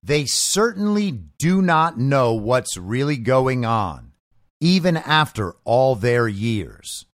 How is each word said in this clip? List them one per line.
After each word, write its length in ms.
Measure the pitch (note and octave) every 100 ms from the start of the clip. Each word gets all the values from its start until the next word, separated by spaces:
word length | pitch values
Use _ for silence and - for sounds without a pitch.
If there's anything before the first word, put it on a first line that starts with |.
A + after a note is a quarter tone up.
they 220 | - D3 C#3+
certainly 840 | - - F#3 A3+ G3 G#3 G#3 G3+
do 500 | B2 D#2+ _ D#3+ F#3
not 360 | F#3 D#3+ E3 E3
know 360 | C3 C#3 B2
what's 440 | A2+ G#2 B2+ - -
really 400 | F2+ A#2+ C#3+ D3
going 480 | A2+ C3 C3 B2+ A#2
on, 460 | A2+ G2 C#2 A1+ _ _ _ _ _
even 380 | E3 F#3 F3+ E3
after 580 | - D#3 D3+ - F#2+ -
all 320 | - A#2 C3 B2+
their 320 | A#2 A#2+ A#2
years. 800 | G2 A2 A2 C#2+ - - - -